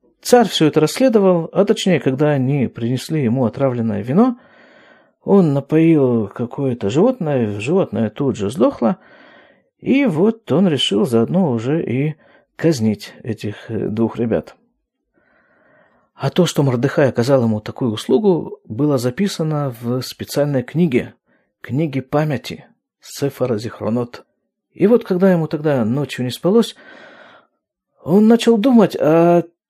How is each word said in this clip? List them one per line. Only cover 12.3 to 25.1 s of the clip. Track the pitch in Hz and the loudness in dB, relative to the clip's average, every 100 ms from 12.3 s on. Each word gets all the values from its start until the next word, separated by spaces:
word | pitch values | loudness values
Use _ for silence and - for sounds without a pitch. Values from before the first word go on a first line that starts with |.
| _ _ - | _ _ -4
казнить | 117 113 110 104 - - | -2 0 0 -2 -6 -16
этих, | - 107 110 104 - | -12 -10 -10 -12 -10
э, | 110 - | -6 -6
двух | 107 110 - | -2 -2 -2
ребят. | 117 92 - - _ _ _ _ _ _ _ _ _ _ _ _ _ _ _ - | -2 -2 -4 -14 _ _ _ _ _ _ _ _ _ _ _ _ _ _ _ -8
А | 135 | -4
то, | - 170 | 0 0
что | - | 2
Мордыхай | 139 120 131 - 139 | 0 0 0 0 0
оказал | 117 120 139 | 0 2 2
ему | 117 107 | 2 -2
такую | - - 113 | -6 -6 -4
услугу, | 107 - - 214 165 - - - | -4 0 2 2 0 -2 -12 -12
было | 110 147 139 | -4 0 0
записано | 123 123 202 - 160 151 143 117 | -2 -2 -4 -4 -4 -4 -6 -6
в | 117 123 | -6 -6
специальной | 127 - 104 - 143 139 | -6 -12 -8 -2 -2 -2
книге, | 120 147 175 131 104 - _ _ _ _ | -2 0 2 0 -2 -10 _ _ _ _
книге | - 123 160 135 | -8 -4 -4 -4
памяти, | 131 147 156 127 - - - _ _ _ | -4 -2 -2 -4 -8 -16 -18 _ _ _
Сефер | - - 139 - 127 107 | -20 -8 -8 -4 -4 -4
Зихронот. | 113 - 107 117 120 - - _ _ _ _ | -6 -8 -6 -4 -6 -12 -20 _ _ _ _
И | - 185 | -2 2
вот | 233 | 2
когда | 233 | 0